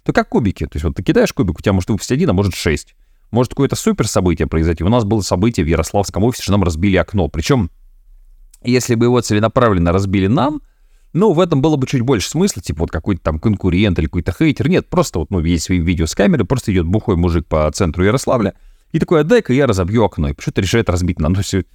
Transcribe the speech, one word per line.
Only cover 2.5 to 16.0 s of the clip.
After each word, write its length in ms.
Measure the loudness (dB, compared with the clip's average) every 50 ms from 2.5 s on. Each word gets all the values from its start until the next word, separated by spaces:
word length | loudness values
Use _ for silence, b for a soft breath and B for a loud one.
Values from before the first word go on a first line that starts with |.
| -2
шесть. 400 | -2 -2 -2 -2 -2 -4 -10 _ _ _ _ _ _ _ _ -2
Может 180 | -2 -2 0
какое-то 260 | -2 -2 -2 -2 -2
супер 300 | -2 -2 -2 0 0 -2
событие 400 | -2 0 0 0 0 0 0 -2
произойти. 380 | -2 0 0 0 0 0 0 0
У 40 | 0
нас 160 | 0 0 0
было 160 | 0 0 -2 -2
событие 420 | -2 -2 0 0 0 0 0 0
в 20 | 0
ярославском 540 | 0 0 0 -2 -2 -2 -2 -2 -2 -2 0
офисе, 200 | 0 0 -2 -2
что 80 | -2 0
нам 100 | 0 0
разбили 340 | 0 0 0 0 0 2
окно. 320 | 2 0 0 -2 -2 -2 -2
Причем 420 | -4 -4 -2 0 0 0 0 -2 -6 -12 -20 -20 -20 -20 -20 -20 -20 -20 -20 -20 -20 -20 -20 -20 -20 _ -2
если 300 | 0 0 0 2 0 0
бы 120 | 2 2
его 140 | 2 2 2
целенаправленно 720 | 0 0 0 2 2 2 2 2 2 4 4 2 2 2 2
разбили 340 | 0 0 0 0 0 2
нам, 340 | 2 2 0 0 0 -2 -6 -10 _ _ _ _ _ _ _ _ _ -2
ну, 180 | 0 2 2 4
в 60 | 2
этом 240 | 2 2 2 2 2
было 140 | 2 2
бы 100 | 0 0
чуть 160 | -2 -2 -2 0
больше 260 | 0 0 0 0 -2
смысла, 320 | -2 0 0 0 -2 -4
типа 200 | -6 -6 -4 -4
вот 100 | -4 -4
какой-то 320 | -4 -4 -4 -4 -4 -2 -2
там 160 | -4 -4 -2
конкурент 600 | 0 -2 -2 0 0 0 2 2 2 2 2 0
или 60 | -2
какой-то 260 | -2 -2 -4 -4 -4 -2
хейтер. 360 | 0 0 0 0 0 0 0
Нет, 200 | 0 0 -2 _
просто 320 | 0 0 0 0 -2 -6
вот, 100 | -6 -4
ну, 80 | -2 -2
есть 300 | 0 0 0 0 0 -2
ви-, 80 | -2 0
видео 280 | 0 0 0 0